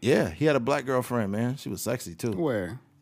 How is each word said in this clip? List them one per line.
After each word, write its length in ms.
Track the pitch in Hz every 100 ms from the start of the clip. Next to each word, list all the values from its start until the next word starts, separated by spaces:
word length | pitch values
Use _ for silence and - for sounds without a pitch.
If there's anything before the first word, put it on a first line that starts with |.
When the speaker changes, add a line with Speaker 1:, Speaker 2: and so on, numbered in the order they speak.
Speaker 1:
Yeah, 300 | 110 151 113
he 140 | 80 151
had 100 | 139
a 40 |
black 260 | 117 143 127
girlfriend, 460 | 127 120 120 98
man. 240 | 101 120 139
She 120 | -
was 140 | 90
sexy, 320 | 107 123 90
too. 180 | 82 120
Speaker 2:
Where? 480 | 104 156 110 87 127 - _